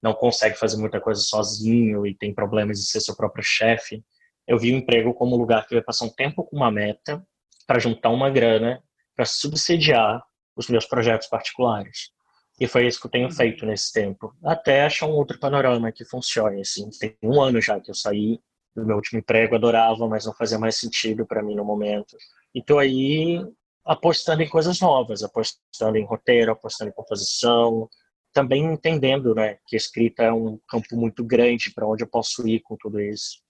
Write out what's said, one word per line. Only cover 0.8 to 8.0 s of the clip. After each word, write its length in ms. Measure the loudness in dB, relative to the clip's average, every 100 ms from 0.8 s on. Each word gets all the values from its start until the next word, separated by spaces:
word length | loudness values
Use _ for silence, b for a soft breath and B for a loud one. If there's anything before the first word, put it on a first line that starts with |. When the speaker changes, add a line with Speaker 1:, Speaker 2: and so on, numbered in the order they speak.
| -4 -4
Speaker 1:
coisa 220 | -2 -2
sozinho 840 | -2 -2 -2 -2 2 4 4 0 -4
e 80 | -4
tem 180 | -8
problemas 460 | -4 -2 0 -2 -4
de 60 | -4
ser 140 | -4
seu 140 | -4 -4
próprio 280 | -4 -4
chefe, 580 | -2 2 2 2 -2 -14 -16 _ _ _ -2
eu 100 | 0
vi 160 | 2
o 40 | 0
emprego 360 | 2 2 2
como 220 | 0 0 0
um 40 |
lugar 280 | 2 0 2
que 80 | -2
eu 20 |
ia 60 |
passar 220 | -2 -6 -6
um 40 |
tempo 340 | -4 -4 -4
com 120 | -8 0
uma 160 | 0
meta 520 | 0 -2 -4 -8 -10 -12 _ _ _ _
pra 100 | 2
juntar 320 | 2 0